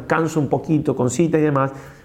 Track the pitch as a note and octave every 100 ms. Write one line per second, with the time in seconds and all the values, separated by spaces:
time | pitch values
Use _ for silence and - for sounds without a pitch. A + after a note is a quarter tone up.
0 | - D#3+ D#3+ D#3+ C#3 - - D3+ D3 C3
1 | B2 C3 E3 D#3 D3+ C#3 C3+ - - -